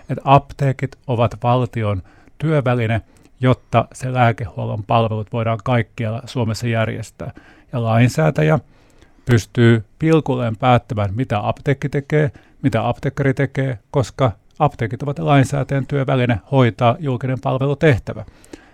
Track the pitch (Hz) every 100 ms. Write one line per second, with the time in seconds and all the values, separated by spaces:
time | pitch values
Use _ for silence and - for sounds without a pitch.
0 | - 127 143 139 - - 139 127 131 -
1 | - 117 120 107 120 127 120 117 107 98
2 | - _ - - 156 156 127 123 110 113
3 | - _ _ - 127 123 - 117 - -
4 | 127 127 117 113 98 - 117 113 - 120
5 | 113 110 107 120 113 113 - 123 113 -
6 | 110 113 117 131 113 107 120 113 110 110
7 | 110 - - - - - _ 123 113 113
8 | 123 - 156 147 156 151 - _ _ _
9 | _ _ - 117 - - 117 117 - -
10 | 160 160 - 127 117 110 131 120 - 104
11 | 101 104 131 104 110 - - 135 147 147
12 | 139 151 147 - _ _ 139 113 113 -
13 | 143 - 135 131 135 - 135 120 _ 147
14 | 117 - 131 - _ - 147 - 113 120
15 | 139 143 156 143 127 143 131 139 127 139
16 | 131 135 123 113 - 135 120 98 120 -
17 | 147 123 - 127 135 131 139 139 160 110
18 | - 110 110 - - - _